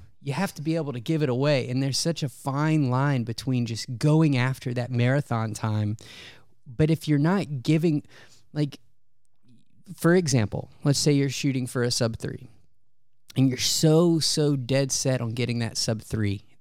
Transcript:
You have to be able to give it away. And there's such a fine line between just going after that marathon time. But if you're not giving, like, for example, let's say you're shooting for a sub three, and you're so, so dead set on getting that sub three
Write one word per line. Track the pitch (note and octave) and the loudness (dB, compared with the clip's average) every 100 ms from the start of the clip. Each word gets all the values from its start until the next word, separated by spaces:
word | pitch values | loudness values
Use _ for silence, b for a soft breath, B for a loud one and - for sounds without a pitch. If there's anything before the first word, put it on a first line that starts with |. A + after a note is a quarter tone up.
| - - | -20 -12
You | C#3 | -8
have | C#3 F#3+ | -4 -4
to | - | -4
be | D3+ E3 | -4 -4
able | C#3+ | -4
to | B2 | -6
give | A2+ D#3 | -2 0
it | C#3+ | 0
away. | B2 C#3+ C#3 A#2 | 2 2 2 0
And | B2 | -2
there's | C3+ - | 0 0
such | D#3+ E3 | -2 -2
a | C#3+ | -6
fine | - C#3 C3+ D#3 D#3 C3 | -6 -4 0 2 2 2
line | B2+ C#3+ C3+ | 2 2 0
between | A2+ A2+ - B2+ A2+ | -2 -4 -2 -2 -2
just | A2+ - A#2+ | -4 -8 -2
going | D3+ D#3 D#3+ C3 | 2 4 4 4
after | B2+ C3 B2+ | 0 -2 -4
that | B2 A#2+ | -4 -2
marathon | A#2+ B2 C#3+ - A2+ A2 | 0 2 2 0 -2 -2
time. | G#2+ A2 G#2+ G#2 G#2+ B B B B B - - | -4 -2 0 -2 -4 B B B B B -20 -10
But | A#2 D#3 | -2 0
if | D#3+ - | 0 0
you're | C#3+ | 2
not | D#3 G3 C#3+ C#3+ | 2 0 -2 -4
giving, | A#2 D#3 E3+ D3 - B B B - | 0 2 2 0 -2 B B B -10
like, | D3 C#3+ - - - - - - - - - - - - E3+ | -4 -4 -6 -20 -20 -20 -20 -20 -20 -20 -20 -20 -20 -20 -2
for | E3 | 2
example, | F3+ E3 B2+ G2+ - - - | 4 4 2 0 -2 -10 -4
let's | D3 C3+ | 0 2
say | D3+ | 2
you're | C#3+ C#3 | 2 0
shooting | - D3 C3 B2 | -2 -2 -2 -4
for | B2+ | -2
a | A#2+ | -2
sub | - A#2 A2+ | 0 -2 -2
three, | - - B2 - - - - - - - - - | -8 -10 -14 -20 -20 -20 -20 -20 -20 -20 -6 0
and | C3+ | 2
you're | B2 | 2
so, | - - D#3+ D#3 F3 E3 | -2 2 4 6 6 4
so | - - D3 C#3 | 0 0 0 0
dead | A#2+ C3 C#3 | 0 0 0
set | - C3+ B2+ | -2 -2 -2
on | A#2 | -2
getting | A#2 A#2+ A#2 | -2 -2 -2
that | A2+ - | -4 -4
sub | - A2 | -4 -4
three | - G#2+ G2+ G2 - - | -4 -2 -2 -4 -8 -12